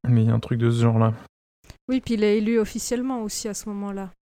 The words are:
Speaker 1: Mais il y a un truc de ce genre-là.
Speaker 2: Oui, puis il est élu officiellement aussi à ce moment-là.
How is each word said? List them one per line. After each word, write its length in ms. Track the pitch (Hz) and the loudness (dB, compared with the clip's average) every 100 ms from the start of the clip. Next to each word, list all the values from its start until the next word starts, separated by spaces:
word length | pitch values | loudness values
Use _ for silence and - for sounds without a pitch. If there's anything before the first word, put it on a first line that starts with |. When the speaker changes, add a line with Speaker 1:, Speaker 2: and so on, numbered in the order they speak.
| - | 4
Speaker 1:
Mais 140 | 120 | 4
il 60 | 113 | 4
y 20 | |
a 40 | |
un 60 | 113 | 2
truc 180 | - 120 | 0 0
de 120 | 117 | 2
ce 100 | 117 | 4
genre-là. 320 | 117 113 113 113 - _ _ _ _ - - | 4 4 2 2 -10 _ _ _ _ -20 -4
Speaker 2:
Oui, 120 | 262 | -4
puis 140 | - | -2
il 100 | 226 | 0
est 140 | 208 214 | 2 2
élu 200 | 214 233 | 2 0
officiellement 640 | 214 233 - 247 254 254 | 0 -4 -4 -4 -4 -4
aussi 260 | 214 - 220 | -6 -8 -8
à 60 | |
ce 140 | 202 220 | -10 -10
moment-là. 420 | 202 202 196 190 - | -10 -8 -8 -12 -16